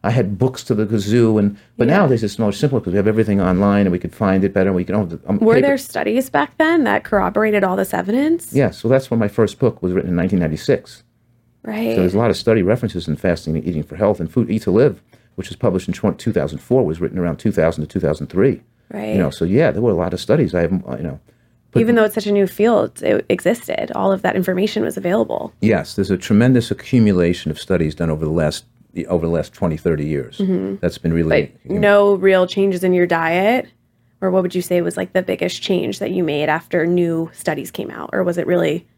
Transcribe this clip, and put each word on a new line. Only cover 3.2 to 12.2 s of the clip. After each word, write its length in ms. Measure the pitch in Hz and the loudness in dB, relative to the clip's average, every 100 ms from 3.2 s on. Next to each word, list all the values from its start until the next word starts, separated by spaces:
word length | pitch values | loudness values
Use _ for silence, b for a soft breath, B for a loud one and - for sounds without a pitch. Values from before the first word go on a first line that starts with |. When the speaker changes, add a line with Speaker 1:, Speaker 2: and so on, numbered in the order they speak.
| 107 98 | 2 2
Speaker 1:
online 420 | 90 92 101 101 | 2 4 4 4
and 100 | 98 | 2
we 80 | 90 | 0
could 140 | 85 - | -4 -2
find 280 | 101 95 | 0 2
it 80 | 98 | 2
better 160 | 98 95 | 2 2
and 60 | 92 | 0
we 80 | |
can, 120 | 90 98 | -2 -2
oh, 100 | 92 | -2
the, 140 | 82 - | -6 -4
um, 100 | 208 | 2
Speaker 2:
Were 140 | 220 240 | 4 4
Speaker 1:
paper 120 | 277 | 4
Speaker 2:
there 100 | 277 | 0
studies 520 | - - 208 226 262 | -4 -4 -2 -2 0
back 280 | - - _ | -2 -2 _
then 280 | 320 339 233 | 2 2 2
that 180 | 208 | 0
corroborated 600 | - 202 180 208 214 208 | 0 0 0 0 0 2
all 120 | 190 190 | 0 0
this 180 | 190 | -2
evidence? 580 | - 185 240 294 339 - | -2 -2 0 0 0 0
Speaker 1:
Yeah, 200 | 131 123 | 0 0
so 160 | - 113 | 0 0
that's 240 | 131 135 | 0 2
when 80 | 117 | -2
my 80 | 107 | -2
first 320 | - 104 - | 2 0 2
book 220 | 123 - | -2 0
was 100 | 90 | -2
written 160 | 90 - | -2 0
in 60 | 87 | 0
nineteen 240 | 92 95 | 0 0
ninety-six. 640 | 82 78 - 135 - - _ _ _ _ _ _ | 0 -2 -2 -2 -2 -20 _ _ _ _ _ _
Speaker 2:
Right. 300 | - 214 233 | -10 -6 -2
Speaker 1:
So 60 | - | 0
there's 140 | 90 | 2
a 20 | |
lot 140 | 98 | 2